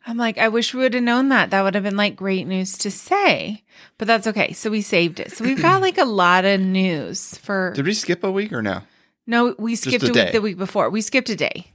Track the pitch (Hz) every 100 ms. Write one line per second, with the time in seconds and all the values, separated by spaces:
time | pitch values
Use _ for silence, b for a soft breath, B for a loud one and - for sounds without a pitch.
0 | - 233 233 196 226 226 233 254 262 247
1 | 240 240 269 247 165 196 196 196 196 196
2 | 208 202 190 190 170 190 185 - 208 190
3 | - 392 381 156 80 214 b b b _
4 | 220 226 220 208 - - 220 214 202 180
5 | 170 165 - - 233 269 330 381 381 370
6 | 269 202 175 180 190 196 190 190 185 156
7 | 92 - - - - 196 185 - 143 214
8 | - 170 196 190 208 147 104 92 98 b
9 | b b - 233 240 - 220 226 262 247
10 | 180 240 90 226 208 175 190 208 120 208
11 | 214 262 254 202 127 - -